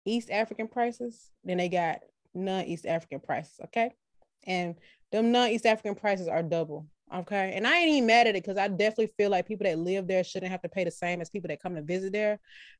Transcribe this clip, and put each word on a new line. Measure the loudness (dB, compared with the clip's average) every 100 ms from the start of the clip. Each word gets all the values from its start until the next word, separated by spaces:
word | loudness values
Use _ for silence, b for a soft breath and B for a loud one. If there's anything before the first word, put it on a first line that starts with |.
| -4
East | -4 -2
African | -2 -2 -4 -6
prices, | -2 -2 -2 -10 -12 -20 _
then | -4 -2
they | 0
got | 0 -2 -4 -10 _ _
non-East | -8 -4 -4 -4 -6 -4
African | -4 -6 -10
prices, | -6 -6 -8 -16 -6
okay? | -2 -2 -4 _ _ _ _ -6
And | -4 -4 -8 b b b
them | 2 4
non-East | 4 4 4 2
African | 2 -2 -2
prices | -2 0 0
are | -2
double, | 0 0 -2 -6 -14 _ -12
okay? | -10 -4 -2 -2 -2
And | 2
I | 4
ain't | 4
even | 4 6
mad | 8 6
at | 2
it, | -2
'cause | -2
I | 0
definitely | 2 2 2 0 2
feel | 2
like | 2 0
people | -2
that | 0 0
live | 0 -2 0
there | 0
shouldn't | 0 -4 -6
have | -6
to | -6
pay | -2
the | -2
same | -2 -4 -4
as | -6
people | -8 -6
that | -6
come | -6 -6
to |
visit | -4 -2 -2
there. | 0 0 -2 _ B B